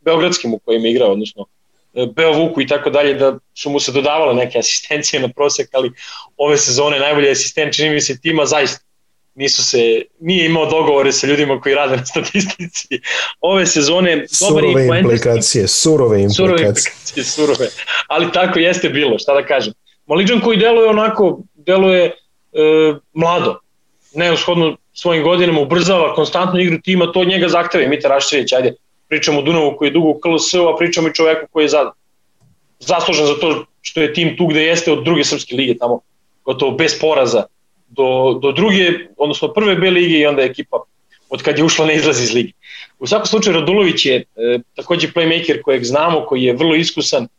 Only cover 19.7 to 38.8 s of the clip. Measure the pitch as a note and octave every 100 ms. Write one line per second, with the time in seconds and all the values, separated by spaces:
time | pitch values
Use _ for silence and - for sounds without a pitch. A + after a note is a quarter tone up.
19.7 | - _ _ - D#3 G3 A#3 A#3 G#3+ A3+
20.7 | A#3 A3 G#3+ A3 G#3+ F#3 D3 - _ D3+
21.7 | F#3+ F#3+ F#3 E3+ - _ _ _ D#3 D#3
22.7 | D#3 D#3 C#3+ _ D#3+ E3 F3 - F#2 _
23.7 | _ _ _ _ D3 E3+ E3 - F3 D#3+
24.7 | - _ - F3 E3 D#3 F3+ F3 D#3+ C#3
25.7 | F3 E3+ F#3 D#3 - D3+ F3 F#3 F3+ F3+
26.7 | E3 - F#3 E3+ F#3 F3+ F#3+ E3+ E3+ E3+
27.7 | F3+ C3 D3+ C#3+ C#3 C#3 D3 A#2 C3 C3+
28.7 | - _ _ _ D3+ D#3+ D3 C#3 E3+ D3
29.7 | - D3 D#3 D#3+ D3+ E3+ D#3+ - F3+ E3+
30.7 | D#3+ E3+ E3+ D#3+ D3+ D#3+ D#3+ D3+ D#3+ D3+
31.7 | D3 C#3 - _ _ _ _ _ _ _
32.7 | _ - F3 E3 D#3 D3 D3 E3+ C3 -
33.7 | _ - E3 D3+ D#3+ E3 - F3 D#3 D#3+
34.7 | E3 E3 D3 B2 E3 C#3+ C#3+ - B2 C3
35.7 | - A#2+ B2 _ _ _ _ - B2+ C3+
36.7 | C3 D#3+ - D#3 D3 B2 A2+ - _ _
37.7 | _ _ A#2+ C3 C3 C3 B2 C#3 C3+ G#3+
38.7 | G3